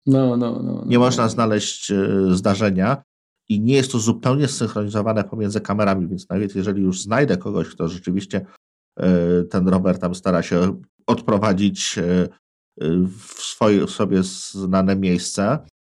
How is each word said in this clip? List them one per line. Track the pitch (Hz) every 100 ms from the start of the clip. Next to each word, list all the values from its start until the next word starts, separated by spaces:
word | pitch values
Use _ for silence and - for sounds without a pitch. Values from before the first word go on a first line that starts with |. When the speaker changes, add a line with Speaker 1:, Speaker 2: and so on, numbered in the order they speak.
| 139
Speaker 1:
No, | 135 127 120
no, | 120
no, | -
no, | 85 85 -
Speaker 2:
nie | 120
można | 123 120
Speaker 1:
no. | 113
Speaker 2:
znaleźć, | 110 110 104 - - -
e, | 101 98 98 95
zdarzenia | 90 104 98 107 92 101 143 - _ _ _ -
i | 104
nie | 113 139
jest | 135
to | 120
zupełnie | 110 117 127 139 139
zsynchronizowane | - 113 107 104 107 110 107
pomiędzy | 98 113 101 104
kamerami, | 101 104 101 95 85
więc | 90 -
nawet | 92 101 101
jeżeli | 101 98
już | 95 92
znajdę | 104 117 143 90
kogoś, | 104 95 82
kto | - 85
rzeczywiście, | 90 - 92 95 98 95 _ _ _ _ -
e, | 90 87 87 90
ten | 85 101 92
rower | 92 92 90
tam | 90 90
stara | 95 87
się | - 87 92 - - _ -
odprowadzić, | 113 - 101 107 95 101 92 - 107
e, |
e, | 87 90 87 - _ _ _ - 78 90 92
w | 110 - -
swoje, | - - 107 98 -
w |
sobie | - 98 98
znane | 92 - - 98 95 95 95 95
miejsce, | 95 87 - - 101 151 - _ _